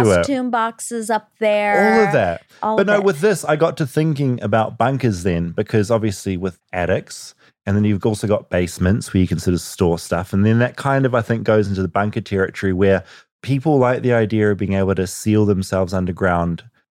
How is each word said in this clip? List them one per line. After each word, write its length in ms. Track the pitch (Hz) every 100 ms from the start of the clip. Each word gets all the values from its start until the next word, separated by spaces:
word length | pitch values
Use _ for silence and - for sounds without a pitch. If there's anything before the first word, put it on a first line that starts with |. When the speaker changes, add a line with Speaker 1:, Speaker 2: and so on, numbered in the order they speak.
| 110
Speaker 1:
it. 40 | 90
Speaker 2:
costume 340 | 85 262 254
boxes 580 | 233 226 - - 233 220
up 200 | 220 - _
there. 600 | 220 208 208 202 208 220
Speaker 1:
All 40 | 208
of 40 |
that. 300 | 127 92 82 - -
Speaker 2:
All 140 | 214 220
Speaker 1:
But 60 |
Speaker 2:
of 60 | 202
Speaker 1:
no, 80 | 208
Speaker 2:
it. 80 | 196
Speaker 1:
with 160 | 147
this, 240 | 208 180 151
I 100 | 151
got 220 | 165 151
to 100 | 147
thinking 540 | 156 160 139 139 123
about 340 | 104 110 107 113
bunkers 460 | 120 139 123 90
then, 280 | 92 85 85
because 380 | 82 104 110 101
obviously 460 | 113 107 98 98 90
with 240 | 92 - _
attics, 600 | 90 87 120 - - - _ _ _ 101
and 100 | 101
then 60 |
you've 200 | 107 98 113
also 180 | 104 98
got 240 | 107 -
basements 640 | 90 90 - 92 107 -
where 80 | 95
you 60 | 90
can 100 | 80
sort 160 | 92
of 80 | 85
store 380 | - - 87 82
stuff. 340 | - 87 92
And 100 | 98
then 140 | 107 113
that 200 | 123 -
kind 280 | 139 135 131
of, 80 |
I 80 | 120
think, 220 | 107 113
goes 240 | 107 107 98
into 160 | 95
the 40 | 90
bunker 320 | 98 104 107
territory 540 | - 98 92 - 98
where 300 | 92 98 95 - - _ _
people 340 | - 139 156 143
like 240 | 123 123
the 120 | 123
idea 360 | 120 104 110 104
of 80 | 98
being 160 | 98
able 220 | 98 95 95
to 100 | 90
seal 400 | - 107 107 104
themselves 480 | 95 92 95 90
underground 720 | 95 90 82 95 87 85 82 - _ _